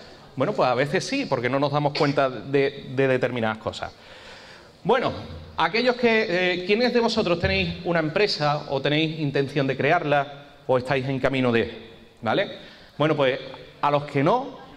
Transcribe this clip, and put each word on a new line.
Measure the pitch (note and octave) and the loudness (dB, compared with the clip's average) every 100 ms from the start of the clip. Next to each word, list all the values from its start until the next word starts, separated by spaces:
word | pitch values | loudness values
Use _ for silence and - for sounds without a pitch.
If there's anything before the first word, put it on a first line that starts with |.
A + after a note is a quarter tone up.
| - - - - | -14 -20 -12 -4
Bueno, | E3+ | -2
pues | G3+ C3+ | 2 2
a | |
veces | A#2+ D3 F3 | 2 2 0
sí, | - C#4 A#3 | -2 -4 -2
porque | B2+ B2 | -2 0
no | C#3 | 0
nos | C#3+ | 0
damos | D3 D3 D3 | 0 0 2
cuenta | C#3+ C#3+ C3+ | 2 2 0
de, | A#2+ G2+ C#3 C#3 - - | -2 -2 0 0 -2 -6
de | C3 C3+ | 0 2
determinadas | B2+ B2+ A#2+ A2 A2 | 2 0 0 -2 -2
cosas. | F#2+ - E2+ - - - - - - - - - | -6 -8 -10 -12 -20 -20 -20 -20 -20 -20 -20 -6
Bueno, | E3+ B3 D3 - - - - - | 0 2 0 -4 -10 -16 -10 -2
aquellos | E3 G#3+ B3 B3 | 0 2 0 2
que, | A#3 A3 G#3 | 2 2 2
eh, | F3 F3+ F3+ F3+ | 0 0 0 0
¿quiénes | G#3+ B3 | 2 2
de | A#3+ | 2
vosotros | A3+ A3 F3 E3+ | 2 0 0 0
tenéis | F#3+ F#3+ F3 - | 0 0 -2 -4
una | F3 E3+ | -2 0
empresa | D#3 F#3 G3+ - D3 D3 - | 0 2 0 2 0 -2 -2
o | C#3 | -2
tenéis | C#3+ D3 D#3+ D#3 | 0 2 0 -2
intención | D3 C#3 C3+ D3+ C#3 | -2 -2 0 0 0
de | C3 | 0
crearla | C3 E3+ D3+ C#3+ C#3 - - - - | 2 2 2 2 0 -8 -20 -8 0
o | B2+ | 0
estáis | B2+ C#3 C3 | 2 -2 0
en | C3+ | 0
camino | C3 C3+ B2+ | 0 2 2
de, | A#2 G#2 - - - - - | 2 0 -6 -16 -20 -20 -6
¿vale? | A2 D3 G3+ - - - - - | -2 0 -2 -8 -18 -20 -12 0
Bueno, | D3+ C#3+ | 2 4
pues | C3 C3+ - - - - | 2 0 -6 -16 -20 -4
a | D3 | 0
los | D3 | 0
que | D3 C#3 | 0 0
no, | D3+ B3 C#4 - - | 2 2 -2 -12 -18